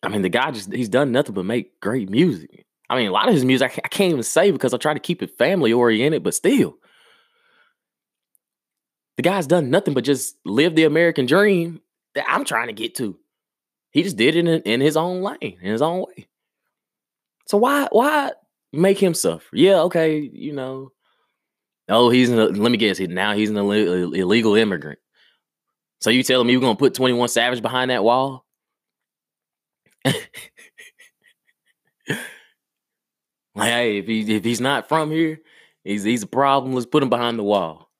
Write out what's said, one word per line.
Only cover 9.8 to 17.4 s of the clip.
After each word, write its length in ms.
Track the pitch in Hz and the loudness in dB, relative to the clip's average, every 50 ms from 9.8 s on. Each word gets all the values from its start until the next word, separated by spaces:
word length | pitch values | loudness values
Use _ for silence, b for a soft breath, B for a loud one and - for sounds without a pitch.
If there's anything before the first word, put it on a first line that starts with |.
| 202 - 147 | 0 0 -2
but 100 | 131 113 | -2 0
just 320 | 135 143 131 - - - _ _ | 0 -2 -2 -2 -10 -12 _ _
live 300 | - 101 117 151 180 160 | -4 0 2 2 2 4
the 100 | 160 160 | 4 4
American 420 | 156 147 160 170 170 165 - 131 | 4 4 4 2 2 2 0 0
dream 560 | 123 147 190 202 214 196 175 170 170 165 156 _ _ _ _ _ _ _ | 2 2 4 4 4 2 0 -2 -4 -8 -16 _ _ _ _ _ _ _
that 100 | 143 - | -8 -4
I'm 180 | - 139 - 277 | -2 -2 -2 -2
trying 220 | - - 113 117 | -4 -4 -4 -4
to 60 | 120 | -6
get 240 | 110 104 113 117 _ | -8 -8 -10 -10 _
to. 200 | - 131 104 90 _ _ _ _ _ _ _ _ _ _ _ _ _ _ _ | -6 -8 -8 -8 _ _ _ _ _ _ _ _ _ _ _ _ _ _ _
He 100 | _ 143 | _ -2
just 140 | 170 196 156 | -2 0 0
did 180 | 101 110 139 160 | 2 2 4 4
it 140 | 170 170 170 | 4 2 2
in, 140 | 165 160 | 0 0
in 180 | - 101 113 123 | 0 -2 0 2
his 160 | 135 156 151 | 2 2 2
own 260 | 156 165 180 180 185 | 0 -2 -2 -4 -4
lane, 360 | 185 - - - - 117 90 90 | -6 -8 -8 -8 -12 -12 -12 _
in 80 | 87 95 | -6 -6
his 120 | 107 113 | -2 0
own 180 | 143 160 175 185 | 0 -2 -2 -4
way. 260 | 190 - - - - _ _ _ _ _ _ _ _ _ _ _ _ _ _ _ _ _ _ _ _ _ _ _ | -6 -8 -12 -20 -20 _ _ _ _ _ _ _ _ _ _ _ _ _ _ _ _ _ _ _ _ _ _ _